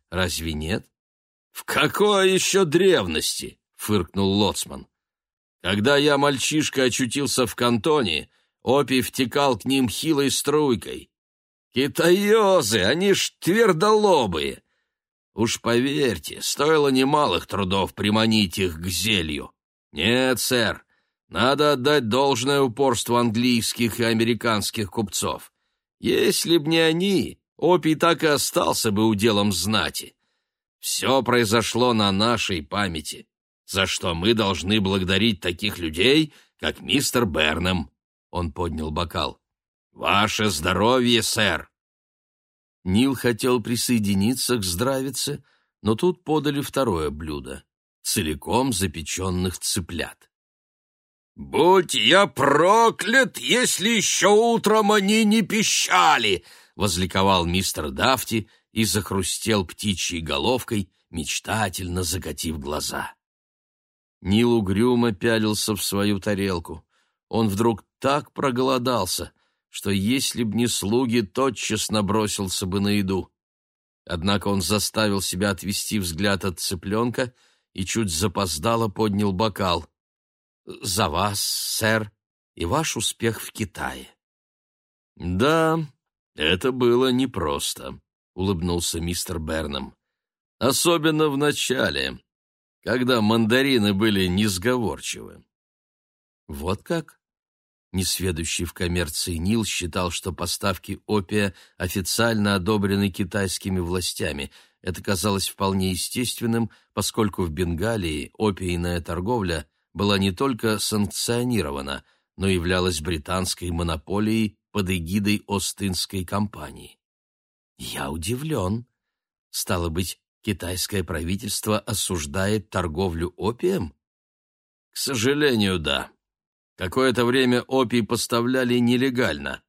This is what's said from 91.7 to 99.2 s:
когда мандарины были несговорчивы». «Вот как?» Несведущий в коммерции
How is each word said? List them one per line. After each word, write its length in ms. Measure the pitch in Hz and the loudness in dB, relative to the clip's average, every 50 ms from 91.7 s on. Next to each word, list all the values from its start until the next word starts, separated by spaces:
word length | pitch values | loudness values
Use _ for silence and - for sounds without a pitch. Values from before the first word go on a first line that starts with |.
| 127 131 117 90 73 69 67 65 64 - _ _ _ _ _ _ _ _ _ _ _ _ - | -2 0 0 -2 -2 -2 -4 -6 -6 -10 _ _ _ _ _ _ _ _ _ _ _ _ -6
когда 380 | - 113 127 127 123 127 117 | -4 -2 -2 0 0 2 2
мандарины 720 | 107 104 113 113 113 107 120 131 135 139 135 117 101 104 98 | 2 2 2 2 2 4 4 2 2 4 2 2 2 2 2
были 340 | 95 110 113 101 95 95 90 | 2 2 2 2 2 0 0
несговорчивы». 1160 | 87 98 107 107 92 92 87 127 127 127 113 87 69 65 - - - 110 110 - - - - _ _ _ _ _ _ _ _ _ _ _ _ _ _ _ _ _ _ _ _ - | 2 0 0 0 -2 -2 0 0 0 0 -2 -4 -6 -6 -8 -10 -10 -10 -12 -18 -20 -20 -20 _ _ _ _ _ _ _ _ _ _ _ _ _ _ _ _ _ _ _ _ -14
«Вот 360 | 78 69 73 87 101 - _ | -12 -8 -4 -4 -4 -4 _
как?» 360 | - 170 165 156 - _ _ _ _ _ _ _ _ _ _ _ _ _ _ _ _ | -4 -4 -4 -4 -8 _ _ _ _ _ _ _ _ _ _ _ _ _ _ _ _
Несведущий 720 | - 92 92 - - - 92 95 85 78 85 - - - 90 | -4 -4 -2 -2 -2 -2 -2 -2 -2 -2 -4 -4 -4 -4 -6
в 80 | 87 - | -6 -6
коммерции 640 | - 95 87 87 90 85 76 - - | -6 -4 -2 0 -2 -2 -2 -4 -6